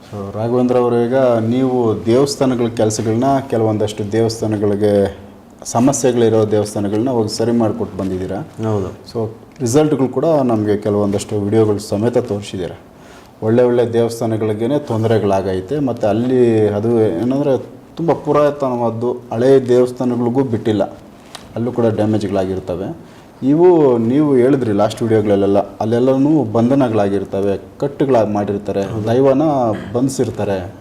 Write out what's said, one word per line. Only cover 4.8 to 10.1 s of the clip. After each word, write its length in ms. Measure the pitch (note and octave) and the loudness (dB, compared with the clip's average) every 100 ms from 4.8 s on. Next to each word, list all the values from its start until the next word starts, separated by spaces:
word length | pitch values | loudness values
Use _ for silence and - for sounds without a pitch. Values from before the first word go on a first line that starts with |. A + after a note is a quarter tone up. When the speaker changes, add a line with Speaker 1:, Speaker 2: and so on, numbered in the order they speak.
| G#2 G2+ G2 - - - - - | 2 2 2 -4 -18 -20 -20 -18
Speaker 1:
ಸಮಸ್ಯೆಗಳಿರೋ 880 | - A#2+ C3 C#3 C3 A#2+ A2+ A2 G#2 | -6 0 2 2 0 2 2 2 2
ದೇವಸ್ಥಾನಗಳನ್ನ 600 | G#2 G#2 A2 G2+ G#2+ C3 | 0 0 -4 -2 -2 0
ಹೋಗಿ 180 | B2 G#2+ | 0 -2
ಸರಿ 240 | - A#2 | -2 0
ಮಾಡ್ಕೊಟ್ಟು 460 | A#2+ G#2+ G2 G2+ F#2+ | 2 0 -2 -6 -6
ಬಂದಿದ್ದೀರಾ. 380 | F#2+ F#2 F2+ F#2 | -6 -4 -6 -8
Speaker 2:
ಹೌದು. 520 | D#2+ - A2 G#2+ F2+ | -10 -8 -4 -2 -4
Speaker 1:
So, 400 | - - A#2+ A2 - - - | -10 -12 -8 -8 -10 -20 -8
ರಿಸಲ್ಟ್‌ಗಳು 480 | A#2+ C3 D3+ C#3 | 0 2 2 0
ಕೂಡ 160 | B2+ | 0